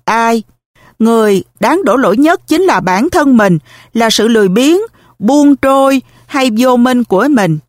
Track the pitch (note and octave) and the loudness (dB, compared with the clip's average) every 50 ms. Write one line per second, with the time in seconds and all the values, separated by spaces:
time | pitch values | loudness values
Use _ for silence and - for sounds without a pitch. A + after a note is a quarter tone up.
0 | - - G#3+ A3+ A3+ A3+ A#3 A3+ - _ _ _ _ _ _ _ _ _ _ - | -6 -6 -4 -2 -2 -2 -2 -4 -6 _ _ _ _ _ _ _ _ _ _ -2
1 | A3 A3+ A#3 A3+ A3 G#3+ G3 F#3 - _ _ - G#3 A#3 D4 F#4 F#4+ A3+ G3+ C4+ | -2 0 2 2 2 2 0 -2 -2 _ _ -6 -4 -2 -2 -2 -2 -2 0 0
2 | B3+ F#3 G3+ A3+ D4 D#4 F4+ F#4 _ - D#4 E4 G4 F4+ B3+ F#3+ - F#3 F3+ F#3+ | 0 0 0 0 0 0 0 -2 _ -4 -2 0 0 0 0 -2 -2 -2 -2 -2
3 | B3 F4 - F#4 D4 C#4 B3+ A3+ G#3 G3 F3 D3+ _ _ - - - _ - A3+ | -2 -2 0 0 2 2 2 2 2 2 0 -2 _ _ -20 -20 -20 _ -4 -2
4 | A3+ A3 - - A3+ A#3 A#3 A3+ G#3 F#3+ F3+ A3+ C4 D4 E4+ F#4+ A4 A4+ _ _ | -2 -2 0 0 0 0 2 2 0 0 0 0 0 2 0 0 -2 -6 _ _
5 | _ _ _ - G3 A3 C#4 D4 C#4+ C#4+ C#4+ - - C4+ C4+ C4+ C4+ C4+ C4+ C4 | _ _ _ -6 -2 0 0 2 4 2 2 2 0 0 0 2 2 0 0 -2
6 | - _ _ _ _ - - C#4 C4 C4 G#3+ A3 B3+ C4 B3 A#3+ A#3+ B3+ B3+ B3 | -4 _ _ _ _ -8 -4 -2 -2 -2 -2 0 0 0 2 2 0 0 0 -2
7 | A#3 - G3 F#3 A#3 D4 D4+ A#3 G3 E3+ D#3 D3+ - | -2 -2 -2 -2 0 0 0 0 0 0 -2 -4 -6